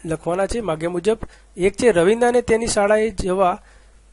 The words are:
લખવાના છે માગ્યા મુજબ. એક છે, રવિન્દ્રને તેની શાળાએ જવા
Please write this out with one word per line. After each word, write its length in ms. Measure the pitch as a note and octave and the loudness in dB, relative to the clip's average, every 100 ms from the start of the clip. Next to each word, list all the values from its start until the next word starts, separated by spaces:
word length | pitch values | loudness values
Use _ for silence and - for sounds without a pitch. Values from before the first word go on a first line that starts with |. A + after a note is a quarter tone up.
લખવાના 420 | E3 D#3+ E3+ F3+ G3 | -8 -6 -4 -4 -2
છે 140 | A#3 | -4
માગ્યા 300 | G3 D#3 E3+ | -4 -4 -6
મુજબ. 280 | F3+ F#3 A3 - - - - | -4 -2 -4 -6 -18 -18 -4
એક 200 | F#3 - | -2 2
છે, 140 | B3 | 2
રવિન્દ્રને 500 | E3+ E3+ A#3 A#3+ B3 | 4 4 2 2 2
તેની 260 | A#3 A3 A3+ | 0 0 0
શાળાએ 440 | G#3+ G3+ G#3+ A3 | 0 2 2 0
જવા 520 | G3 G3 F#3 F3+ G3+ - - _ - _ | -4 -4 0 0 -2 -10 -20 _ -20 _